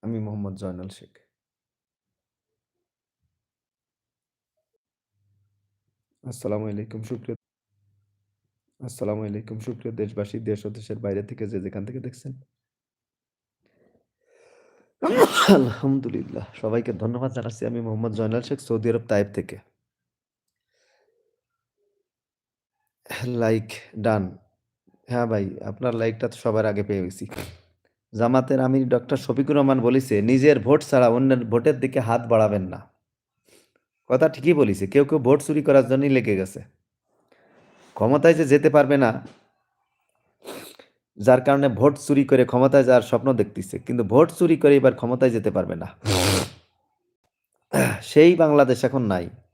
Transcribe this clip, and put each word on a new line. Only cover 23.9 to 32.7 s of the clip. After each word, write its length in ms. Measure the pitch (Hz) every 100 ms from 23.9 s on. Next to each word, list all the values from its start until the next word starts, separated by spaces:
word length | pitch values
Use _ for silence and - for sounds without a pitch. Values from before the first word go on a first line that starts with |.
| -
ডান। 380 | 113 107 95 101 _ _ _ _ _ _ _
হ্যাঁ 180 | 123 117
ভাই, 220 | 110 98 - 101
আপনার 300 | 98 123 117
লাইকটা 320 | 113 110 120
তো 100 | -
সবার 280 | - 107 107
আগে 180 | 101
পেয়ে 200 | 101 101
গেছি। 240 | 90 - 90 - - - _ _ _ _ _ 107
জামাতের 440 | 117 131 127 135
আমির 300 | 131 135 127
ডক্টর 280 | 123 120 139
শফিকুর 380 | - 123 139 143
রহমান 240 | 135 131
বলেছে, 420 | 120 131 131 104
"নিজের 380 | 107 131 143 139
ভোট 240 | 107 143
ছাড়া 240 | - 135 123
অন্যের 380 | 117 135 127 117
ভোটের 340 | 117 131 135
দিকে 200 | 131 131
হাত 280 | 110 117 120
বাড়াবেন 340 | 113 107 101
না।" 280 | 92